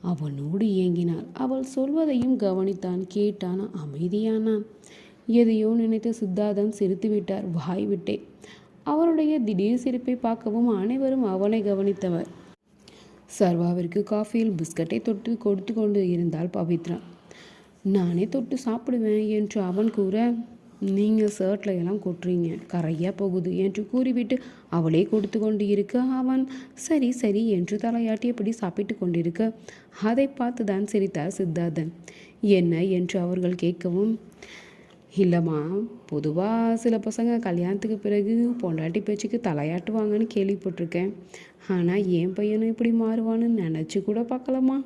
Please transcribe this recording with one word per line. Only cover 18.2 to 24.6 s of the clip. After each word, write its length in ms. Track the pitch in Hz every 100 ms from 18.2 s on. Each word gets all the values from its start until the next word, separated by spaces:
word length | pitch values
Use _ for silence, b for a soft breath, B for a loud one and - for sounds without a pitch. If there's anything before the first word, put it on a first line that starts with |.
| 185
தொட்டு 280 | 269 233 262
சாப்பிடுவேன்" 720 | - 233 - 247 220 214 214
என்று 320 | 214 208 208
அவன் 300 | 185 185 220
கூற, 260 | 214 190 208 240 233 - - - - 196
"நீங்க 320 | 196 208 220 208
ஷர்ட்ல 480 | 208 190 202 202 185
எல்லாம் 260 | 170 202
கொட்டுறீங்க, 480 | 190 170 180 180 170 - -
கரையா 460 | 175 160 160 175 190
போகுது" 360 | 196 180 180 180
என்று 280 | 196 190 214
கூறிவிட்டு 520 | 247 262 254 226 254 B B